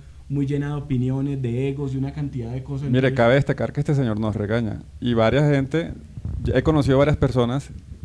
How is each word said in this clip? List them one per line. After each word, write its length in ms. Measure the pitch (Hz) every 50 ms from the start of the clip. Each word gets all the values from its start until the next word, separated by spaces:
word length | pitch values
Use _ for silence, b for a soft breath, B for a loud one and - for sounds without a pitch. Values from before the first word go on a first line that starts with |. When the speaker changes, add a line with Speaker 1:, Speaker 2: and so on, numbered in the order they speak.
| B B B B B -
Speaker 1:
muy 180 | 143 143 143
llena 220 | 135 143 143 143 143
de 60 | 147
opiniones, 680 | 143 131 143 135 123 127 127 131 135 135 143 139 135
de 260 | 127 117 117 127 135 139
egos 260 | 135 143 143 131 131
y 20 |
una 160 | 135 135 139
cantidad 400 | - 151 147 139 - 127 113 117
de 100 | 123 131
cosas. 240 | 131 143 139 135 147 139
Speaker 2:
Mire, 80 | 123 127
Speaker 1:
Entonces 180 | 131 127 131
Speaker 2:
cabe 180 | 127 117 117 131
destacar 380 | 143 139 - 143 - 117 113
que 80 | - 143
este 160 | 143 - 147
señor 240 | 135 131 113 107 104
nos 160 | 113 107 101
regaña. 460 | 104 104 98 110 120 117 104 110 - - - - -
Y 140 | - 123 117
varias 360 | 113 110 110 123 139 151 147
gente, 440 | 143 139 135 131 - 160 170 - - - - - - - - - - - - 120 95
he 80 | 131
conocido 340 | - 160 156 151 120 131 131 135
varias 180 | 143 151 147
personas 540 | - 151 127 123 131 120 117 127 143 - - - - - - - -